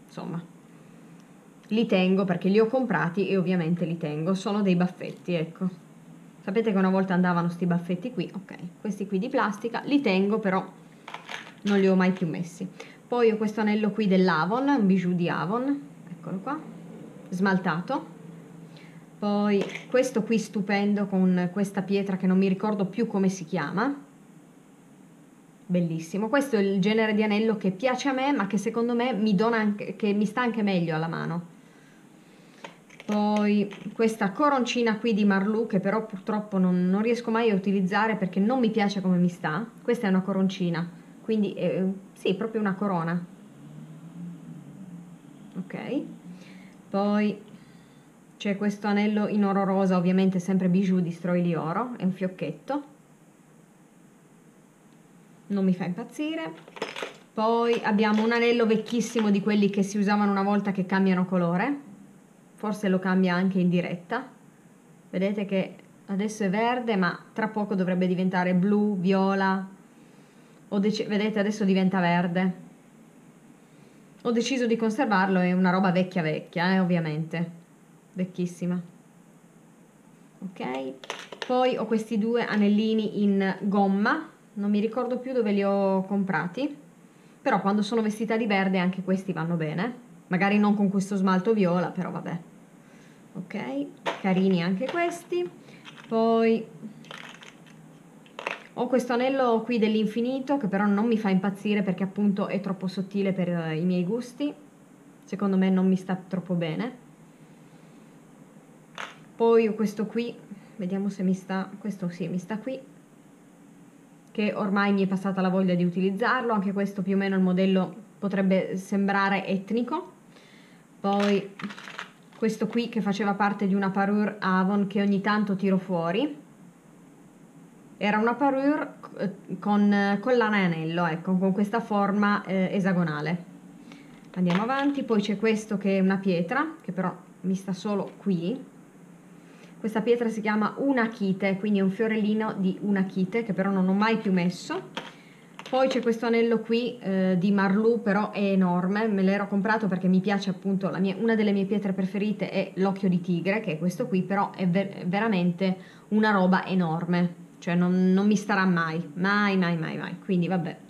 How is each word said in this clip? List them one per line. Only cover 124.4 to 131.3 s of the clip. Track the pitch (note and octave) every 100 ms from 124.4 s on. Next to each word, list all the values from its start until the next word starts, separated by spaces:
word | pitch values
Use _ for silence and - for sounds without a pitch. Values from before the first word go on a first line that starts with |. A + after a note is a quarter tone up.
Avon | F#3+ F#3 F#3+ G3+ G3+
che | G#3+
ogni | G3+ G3
tanto | G#3 G#3+ G3+
tiro | F#3+ G3 F#3+
fuori. | F#3+ F3 E3+ G3 C#4+ - - - - - - - - - - - - - - - - -
Era | G#3 G#3+
una | A3+
parure, | A#3 C4+ C4+ C#4+ D#4 - - - -
eh, | F3+ - - F#3
con, | G#3 G3+ G#3
eh, | G3+ G3+ G3+
collana | B3 B3 G#3+ G#3
e |
anello, | F3+ D#3+ D#3+ E3+
ecco, | E3+ E3 F#3